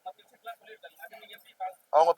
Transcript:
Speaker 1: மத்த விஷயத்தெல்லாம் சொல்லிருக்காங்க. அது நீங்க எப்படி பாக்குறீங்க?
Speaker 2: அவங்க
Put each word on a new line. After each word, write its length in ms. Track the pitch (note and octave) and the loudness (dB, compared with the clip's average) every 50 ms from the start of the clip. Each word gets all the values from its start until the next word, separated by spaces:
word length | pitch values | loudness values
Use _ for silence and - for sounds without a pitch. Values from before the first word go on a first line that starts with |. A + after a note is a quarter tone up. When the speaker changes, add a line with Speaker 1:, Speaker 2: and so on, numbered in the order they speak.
| _ | _
Speaker 1:
மத்த 140 | F#3 G3 G#3 | -20 -20 _
விஷயத்தெல்லாம் 380 | G3+ _ B3 _ _ A3+ - - | _ _ _ _ _ -20 -20 -20
சொல்லிருக்காங்க. 360 | _ - A4 - - - - | _ -20 -20 -20 -20 -20 -20
அது 200 | - - - - | -20 -20 -20 -20
நீங்க 180 | - - - - | -20 -20 -20 -20
எப்படி 180 | - _ - _ _ | -20 _ -20 _ _
பாக்குறீங்க? 300 | F#3 F#3 - _ _ _ | -10 -10 -10 _ _ _
Speaker 2:
அவங்க 220 | - D3+ E3 E3+ E3+ | 4 4 4 6 10